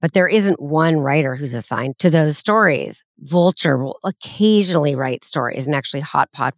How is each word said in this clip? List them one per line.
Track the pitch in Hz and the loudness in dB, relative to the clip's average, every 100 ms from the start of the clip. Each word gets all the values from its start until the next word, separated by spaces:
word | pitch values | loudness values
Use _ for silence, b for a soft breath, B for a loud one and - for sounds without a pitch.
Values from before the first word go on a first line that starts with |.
but | 170 | 0
there | 190 180 | 2 2
isn't | 214 196 175 | 2 2 -2
one | 143 156 165 156 | -2 0 2 2
writer | 139 147 139 | 2 0 0
who's | 127 139 | -4 -6
assigned | 120 - 117 131 131 | -6 -6 -6 -6 0
to | 180 | 2
those | 160 151 147 | 4 2 0
stories. | - 220 196 139 - - - _ | 0 2 2 2 -4 -10 -14 _
Vulture | 139 175 175 - 160 131 | -2 2 2 2 0 0
will | 131 - | -2 -8
occasionally | 196 - - - 214 208 185 165 147 | -8 -8 -10 0 4 4 2 2 0
write | 131 131 123 | 0 -4 -6
stories, | - 156 123 - 131 | -6 -4 -4 -4 -2
and | |
actually | 139 - 139 | -4 -4 -8
Hot | 147 - - | -4 -2 -2
Pod | - 131 | -2 -6